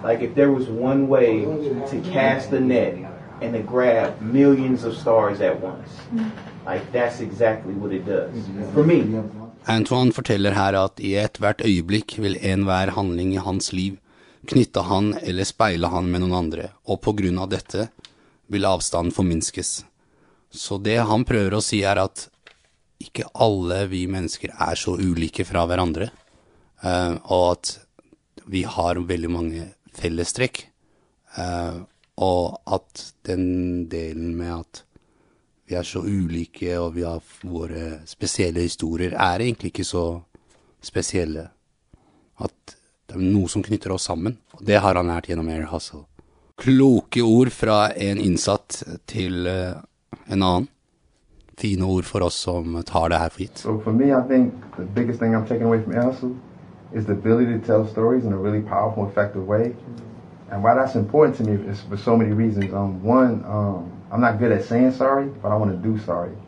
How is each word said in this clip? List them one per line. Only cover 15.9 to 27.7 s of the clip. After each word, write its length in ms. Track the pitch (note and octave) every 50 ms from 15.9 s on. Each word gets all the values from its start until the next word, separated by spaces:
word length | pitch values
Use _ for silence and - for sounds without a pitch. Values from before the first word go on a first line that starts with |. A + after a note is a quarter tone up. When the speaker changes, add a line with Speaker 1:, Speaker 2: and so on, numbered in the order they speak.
| E2+ F2+ F2 F2+
Speaker 3:
med 100 | F2 F2+
noen 120 | F2+ F2+ F2+
andre, 360 | F2+ F2 D#2+ D#2+ D#2+ E2+ F2+ - _ _ -
og 140 | G2+ F#2
på 120 | - - G#2
grunn 220 | G#2 G2 F#2 F2 F2+
av 100 | F#2 F#2+
dette 400 | G2+ F#2 - _ - G2 A2 A#2 _ _ - - _ _ _ _ _ _ _ _
vil 160 | G2+ G2+ F#2+
avstanden 460 | G2 F#2+ F2 E2+ - - E2+ E2+ F2 E2+
forminskes. 680 | - G2+ F2+ E2+ D#2+ D#2 - - - F2 - - - - _ _ _ _ _ _ _ _ _ _ _ _ _
Så 260 | _ - - - G2+ G2
det 160 | G2+ G#2 A2 A#2
han 260 | A#2 G#2+ G#2+ A2+ B2+
prøver 260 | - B2 A2+ G2+ F#2+ G2
å 80 | G#2+
si 220 | G#2+ - - G#2+ G2
er 140 | G2 G2+ G2
at 280 | F#2+ G2 _ - - - _ _ _ - _ _ _ _ _ _ _ _ _ _
ikke 240 | - - _ - A2 - _
alle 520 | - B2+ A2+ G#2 F#2+ F2+ F2 F2+ F#2+ G2+ F#2+
vi 200 | F#2 F#2 F2+ F2+
mennesker 420 | F#2+ F#2+ F2+ D#2+ - - - - - -
er 160 | D#2+ D#2+ E2
så 220 | - - - F#2+ F2
ulike 480 | F#2+ F#2 F2 E2 E2 D#2+ - - F#2
fra 200 | - - F2 E2+ E2+
hverandre, 420 | F2+ F2+ F#2 E2+ D#2 - F#2+ A#2+ - _ _ _ _ _ _ _ _ _ _ _ _ _ -
eh, 320 | F#2 F2+ F2+ F2+ F2 F2 E2 -
og 260 | - F#2+ F2+ F2+ F2
at 280 | F2+ - - -